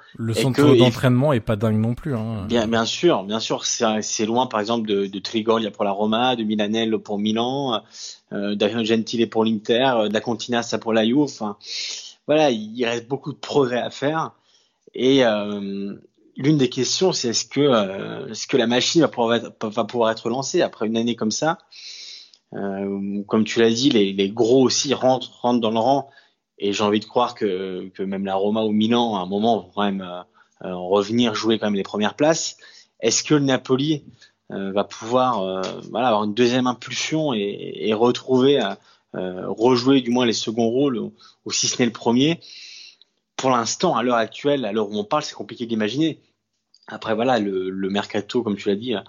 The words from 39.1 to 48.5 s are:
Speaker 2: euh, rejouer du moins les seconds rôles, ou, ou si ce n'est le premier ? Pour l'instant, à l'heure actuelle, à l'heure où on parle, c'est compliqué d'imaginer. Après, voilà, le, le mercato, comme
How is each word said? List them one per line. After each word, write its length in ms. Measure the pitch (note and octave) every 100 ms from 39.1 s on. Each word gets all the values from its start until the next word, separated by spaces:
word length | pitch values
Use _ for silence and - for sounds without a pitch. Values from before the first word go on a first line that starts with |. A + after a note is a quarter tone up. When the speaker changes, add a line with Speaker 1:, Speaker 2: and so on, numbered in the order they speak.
| F#2
Speaker 2:
euh, 320 | F#2 F2+ F#2
rejouer 520 | G2 A#2 B2 B2 C3+
du 80 | A#2+
moins 160 | A#2+ B2
les 80 |
seconds 340 | G#2 - A2+ A2+
rôles, 300 | A#2+ C#3+ A#2
ou, 160 | G#2 - - _ -
ou 60 |
si 160 | - -
ce 120 | -
n'est 60 | A#2+
le 60 |
premier ? 480 | G#2+ A#2+ A#2+ C#3+ E3 - - - - - _ _ _ _ -
Pour 160 | C3
l'instant, 440 | B2 A2+ - F3+ B2+
à 60 |
l'heure 160 | B2 A#2+
actuelle, 480 | A2 - C#3+ C#3+ A2+
à 60 |
l'heure 180 | A2 G#2
où 80 | G#2
on 60 |
parle, 180 | G#2 D3+
c'est 140 | - -
compliqué 320 | G2+ - A2+
d'imaginer. 520 | A2+ G#2+ B2+ D#3+ C3+ _ _ _ _ _ _ -
Après, 260 | A2 G#2+
voilà, 240 | G#2+ B2 B2
le, 320 | G2+ F#2+ F#2
le 200 | F#2+ F#2+
mercato, 520 | G2+ G2+ G#2+ G2+ B2+
comme 140 | A2+